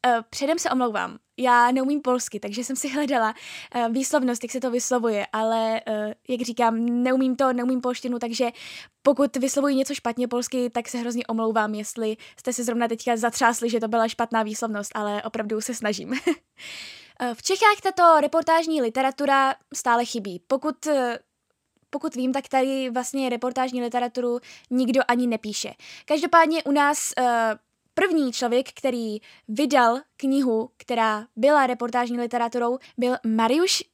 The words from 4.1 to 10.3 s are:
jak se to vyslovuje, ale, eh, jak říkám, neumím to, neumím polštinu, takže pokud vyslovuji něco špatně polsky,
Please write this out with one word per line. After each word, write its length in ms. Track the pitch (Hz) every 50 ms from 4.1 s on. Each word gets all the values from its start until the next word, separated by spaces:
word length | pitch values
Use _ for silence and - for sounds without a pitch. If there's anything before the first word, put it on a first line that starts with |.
| - 294 254 247 240 233 -
jak 80 | 233
se 80 | - 262
to 100 | 247 254
vyslovuje, 560 | 233 247 233 - 254 247 226 233 214 202 202 -
ale, 480 | - 220 220 220 226 226 226 220 220 226 -
eh, 280 | - 220 214 214 214 220 _ _ -
jak 120 | 254 233
říkám, 640 | 247 247 226 - 240 226 226 226 233 240 240 240
neumím 340 | 247 254 254 262 262 262 254
to, 160 | 254 277 262
neumím 280 | 254 247 247 254 262 254
polštinu, 380 | 247 254 247 - - 254 247 240
takže 320 | 240 233 233 220 254 240 240 - - - - - - - _ _
pokud 340 | _ 277 277 233 285 254 -
vyslovuji 380 | 262 247 269 - 285 269 285 277
něco 200 | 262 269 - 285
špatně 340 | - _ 240 233 247 247
polsky, 420 | 240